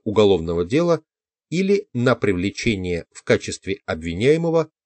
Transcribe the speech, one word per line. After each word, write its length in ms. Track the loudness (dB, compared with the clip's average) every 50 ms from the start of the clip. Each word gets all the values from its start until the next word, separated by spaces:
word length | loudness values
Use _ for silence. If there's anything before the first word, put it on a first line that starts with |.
| -4
уголовного 600 | -2 2 4 6 6 4 2 0 -2 -2 -2 -2
дела 360 | 0 0 0 2 2 0 -2 -4 _ _ _ _ _ _ _ _ _
или 400 | -4 -2 0 2 0 0 -2 -4
на 220 | -4 0 0 0 0
привлечение 920 | 2 0 0 0 0 -2 -4 -4 -4 -2 -2 -2 -2 -2 -4 -4 -6 -6 -10
в 140 | _ -8 -2
качестве 560 | 0 0 0 -2 -6 -12 -10 -8 -10 -10 -8 _
обвиняемого 840 | -8 -8 -8 -6 -6 -4 0 2 2 2 2 0 -2 -2 -2 -2 -4 _ _ _